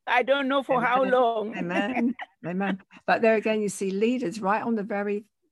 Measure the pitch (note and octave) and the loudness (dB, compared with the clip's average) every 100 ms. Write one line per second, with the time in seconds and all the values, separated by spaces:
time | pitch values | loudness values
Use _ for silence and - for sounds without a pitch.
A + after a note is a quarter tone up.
0 | - B3 B3+ C#4 C4 C#4 C4 B3+ A#3 B3+ | 0 0 2 2 2 0 0 0 2 2
1 | C4 B3+ A#3 A3 G#3+ G#3+ F3 F#3+ G3+ B3 | 4 4 4 2 -4 -6 -4 -2 -2 0
2 | A#3+ - - _ D#3+ F#3 G3 F#3+ _ - | -2 -2 -10 _ -8 -4 -4 -4 _ -8
3 | - F3+ A3 A3 A3 G#3+ G#3 - G3 F#3+ | -2 2 4 2 2 -2 -2 -4 -4 0
4 | A3 B3+ F3+ G#3 G3 G#3+ A#3 A3+ G3+ G3+ | 0 0 -4 -4 -2 0 0 -2 -2 -4
5 | G#3 G3+ - _ _ | -4 -4 -8 _ _